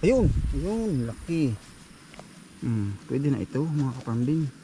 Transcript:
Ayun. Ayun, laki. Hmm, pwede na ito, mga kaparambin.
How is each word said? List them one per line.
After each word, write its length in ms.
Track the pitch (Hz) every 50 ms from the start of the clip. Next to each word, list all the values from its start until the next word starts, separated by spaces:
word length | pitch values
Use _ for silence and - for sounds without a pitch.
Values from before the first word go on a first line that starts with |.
Ayun. 300 | - 175 254 262 220 - - - - - -
Ayun, 500 | 139 151 185 214 226 226 220 175 131 120
laki. 460 | 117 117 - - - 170 165 156 131 110 101 - - - - - - - - - - - - - - - - - - - - -
Hmm, 320 | 123 117 110 104 101 98 98 - -
pwede 160 | 123 131 139
na 160 | 147 135 117 -
ito, 160 | - - 127
mga 360 | 151 165 151 151 143 131 117 131
kaparambin. 480 | 127 - 117 117 123 127 156 165 160 139 - -